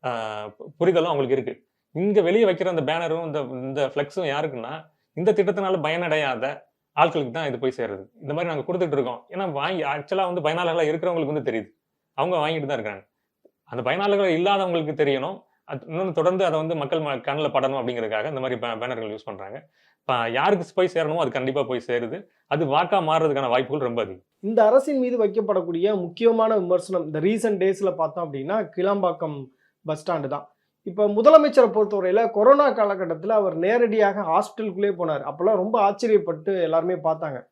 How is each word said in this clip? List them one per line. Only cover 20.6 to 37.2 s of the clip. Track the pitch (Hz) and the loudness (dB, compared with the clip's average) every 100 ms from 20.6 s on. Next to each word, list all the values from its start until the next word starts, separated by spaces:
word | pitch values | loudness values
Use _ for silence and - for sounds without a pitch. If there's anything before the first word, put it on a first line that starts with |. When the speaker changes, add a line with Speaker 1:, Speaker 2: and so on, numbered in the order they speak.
| 170 | -2
Speaker 1:
போய் | - 185 | 0 0
சேரணுமோ | 180 151 160 | 0 -2 0
அது | 147 | -2
கண்டிப்பா | 131 131 135 | 0 -2 -2
போய் | 123 123 120 | -2 -4 -2
சேருது. | 120 117 165 202 _ _ | -2 -2 -8 -12 _ _
அது | 147 | -2
வாக்கா | 156 143 175 196 | 2 2 2 2
மாறுறதுக்கான | 160 160 160 139 131 | 2 2 2 2 2
வாய்ப்புகள் | 120 131 147 143 | 2 2 -2 -2
ரொம்ப | 117 | -2
அதிகம். | 104 92 _ _ | -4 -6 _ _
Speaker 2:
இந்த | 196 226 214 | -2 4 6
அரசின் | 254 269 277 | 6 4 0
மீது | 254 240 | 0 2
வைக்கப்படக்கூடிய | 208 208 202 190 170 170 190 208 | 2 2 0 0 0 0 0 0
முக்கியமான | 175 170 233 226 220 220 | -4 2 4 4 4 2
விமர்சனம் | 175 180 175 185 | 2 0 2 -4
இந்த | 156 156 | -2 0
ரீசன்ட் | 170 220 226 202 | 2 2 0 2
டேஸ்ல | 185 190 196 | 2 2 -2
பார்த்தோம் | 170 160 165 165 | 0 -2 -2 -6
அப்படின்னா | 139 135 214 175 - | -6 -4 -2 -4 -2
கிளாம்பாக்கம் | 185 202 185 165 170 147 131 _ _ _ | 0 2 0 -2 -6 -6 -12 _ _ _
பஸ் | - 156 156 | -8 -6 -2
ஸ்டாண்டு | 165 143 | -4 -2
தான். | 143 - _ _ _ | -6 -10 _ _ _
இப்ப | - 180 208 | -12 0 2
முதலமைச்சரை | 208 240 311 294 269 233 | 6 6 6 2 4 4
பொறுத்தவரையில | 202 202 202 185 196 226 | 4 0 0 0 2 0
கொரோனா | 202 226 285 285 214 | 2 6 6 4 2
காலகட்டத்துல | 208 196 180 160 185 | 0 0 -4 -6 -2
அவர் | 220 196 160 | 0 0 0
நேரடியாக | 175 240 233 220 202 196 | 0 2 2 4 2 2
ஹாஸ்பிட்டலுக்குள்ளே | 185 165 - - 220 180 202 180 | 0 0 0 -6 -8 -2 -2 0
போனார். | 170 147 | -2 -2
அப்பெல்லாம் | 143 147 185 208 | -6 -2 2 2
ரொம்ப | 190 226 202 | 2 2 2
ஆச்சரியப்பட்டு | 202 233 214 170 156 156 190 | 2 4 2 2 -6 -2 0
எல்லாருமே | 165 160 170 | 2 2 0
பார்த்தாங்க | 180 160 160 | -2 -2 -2